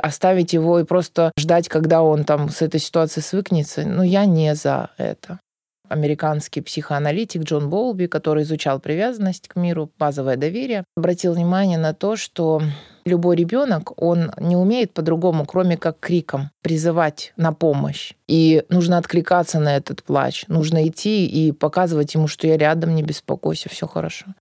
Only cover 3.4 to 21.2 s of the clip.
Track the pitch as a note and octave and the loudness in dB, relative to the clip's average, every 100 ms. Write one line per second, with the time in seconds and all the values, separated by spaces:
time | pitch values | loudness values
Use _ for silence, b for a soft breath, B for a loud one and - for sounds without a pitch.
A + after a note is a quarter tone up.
3.4 | G3 E3 D3 - D3+ E3+ F#3 G3 G3+ D#3+ | 0 0 0 -4 -4 0 2 4 4 4
4.4 | D#3 D3+ C#3+ C3+ - - A1+ - - F3+ | 2 0 -2 -2 -4 -6 -6 -6 -14 -18
5.4 | _ _ _ _ _ D#3 D3 D3+ D#3+ D3+ | _ _ _ _ _ -4 -2 0 -2 -2
6.4 | - - - - - C#3+ D3 E3+ A3+ F3 | -6 -10 -8 -10 -6 -2 -2 -2 -4 -6
7.4 | D#3 D3 D3 F#3 B3+ F#3+ F3 D#3+ D#3 D3+ | -4 -2 -2 -2 -2 -2 -4 -2 0 0
8.4 | D3+ D#3 D3 C3+ - D#3+ A3+ A#3 G3 F3+ | 0 -2 -2 -2 -4 -2 -2 -2 -4 -4
9.4 | - F3+ F3 E3 D3+ _ D3 C#3+ C3+ C3+ | -8 -4 -2 -2 -6 _ -2 -2 -2 0
10.4 | D3 G#3 C4 G#3+ F3+ - F3 F3+ F3+ E3+ | -2 -4 -4 -6 -6 -2 0 0 0 0
11.4 | E3+ F#3 G3 E3 D#3 - G3 A3 - - | 2 2 2 2 0 -2 -4 -4 -6 -4
12.4 | E3 D#3 D3+ D3 B B F3 F3 F3 E3+ | 0 0 0 -6 B B -2 0 2 2
13.4 | E3+ B3 C#4 E3+ F3 - E3+ E3+ D#3+ - | 2 0 0 -2 -4 -2 0 2 0 -2
14.4 | E3+ F3 F#3 B3 A#3 - D#3+ E3 F3+ D#3+ | 0 2 2 2 -2 -2 0 2 2 0
15.4 | D3 F3+ F#3 E3 E3 D#3+ - F3 - C#3 | 0 0 0 0 -2 -4 -2 -2 -2 -6
16.4 | C#3+ - - D#3+ E3 E3 D#3 - - - | -8 -8 -2 0 0 2 0 -2 -14 -2
17.4 | D#3+ D#3 E3 C#3+ C#3+ C#3+ - - - E3 | -2 2 0 2 -2 -6 -12 -18 0 4
18.4 | D#3+ D#3 - F3+ E3+ F3 - F3 E3 F3+ | 6 4 4 2 4 2 2 -2 2 2
19.4 | E3 D#3+ D3+ C#3+ - C#3 - C#3+ C3 - | 2 0 0 0 -2 -12 -2 0 0 -4
20.4 | - D#3+ D#3 D#3+ D#3+ D#3+ G#3 G#3+ | -2 0 2 2 0 0 0 0